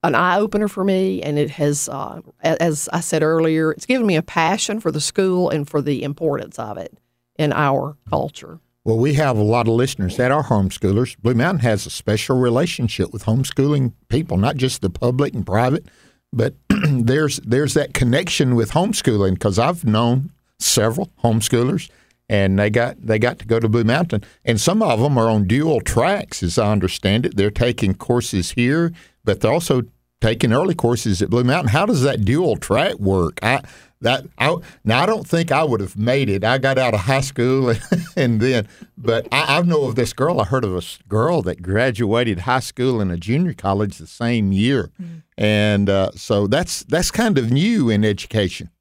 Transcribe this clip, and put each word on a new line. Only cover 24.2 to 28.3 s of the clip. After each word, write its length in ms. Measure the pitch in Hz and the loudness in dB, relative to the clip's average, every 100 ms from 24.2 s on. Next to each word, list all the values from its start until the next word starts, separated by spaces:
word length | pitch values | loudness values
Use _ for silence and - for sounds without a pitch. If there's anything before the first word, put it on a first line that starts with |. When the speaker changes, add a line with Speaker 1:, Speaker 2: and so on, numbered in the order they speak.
| - _ | -6 _
Speaker 2:
And 160 | - 113 | -2 0
some 220 | - 202 | 2 2
of 180 | 214 113 | 2 2
them 180 | 135 135 | 2 2
are 120 | 113 | 2
on 160 | 110 95 | 2 2
dual 360 | 120 160 135 | 2 2 0
tracks, 600 | - - 143 196 - - | 0 0 2 0 -4 -6
as 160 | 90 - | -2 0
I 140 | 104 | 2
understand 540 | 104 92 - 98 107 123 | 2 0 -2 0 0 0
it. 100 | 101 | 0
They're 160 | 101 | -2
taking 420 | 104 120 120 101 | 0 -2 0 -2
courses 580 | 92 - 123 120 | -2 0 -2 0